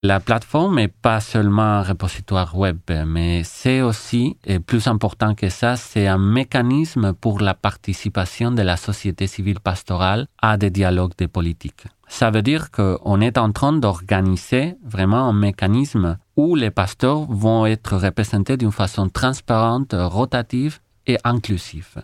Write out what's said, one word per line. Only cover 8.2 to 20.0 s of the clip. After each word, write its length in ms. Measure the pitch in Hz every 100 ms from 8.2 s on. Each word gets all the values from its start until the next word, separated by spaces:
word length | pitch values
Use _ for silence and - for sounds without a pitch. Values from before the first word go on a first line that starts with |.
| 90 - 117
de 120 | 120
la 140 | 95 87
société 520 | - 101 101 85 95
civile 320 | - 98 101
pastorale 680 | - 90 - 90 92 107 135 _
à 160 | 110 107
des 140 | 101
dialogues 440 | 92 92 90 90 -
de 80 | 87
politique. 580 | - 85 82 - - - _ _
Ça 240 | - 117
veut 100 | 110
dire 300 | 110 156 151
qu'on 480 | - 98 90 - 98
est 180 | 113 123
en 140 | 110
train 200 | 107 139
d'organiser 1000 | 156 113 87 92 98 95 90 - 127 151 180
vraiment 460 | 135 101 95 113 131
un 40 |
mécanisme 840 | 104 101 98 95 110 143 113 87 85 _
où 220 | - 156 165
les 160 | 110
pasteurs 480 | 98 92 - 127 151
vont 440 | 147 107 110 113
être 320 | 110 110 - 98
représentés 600 | 95 87 101 104 98 131
d'une 160 | 113
façon 360 | - 95 - 95
transparente, 840 | - 127 135 - 113 117 123 135
rotative 840 | 98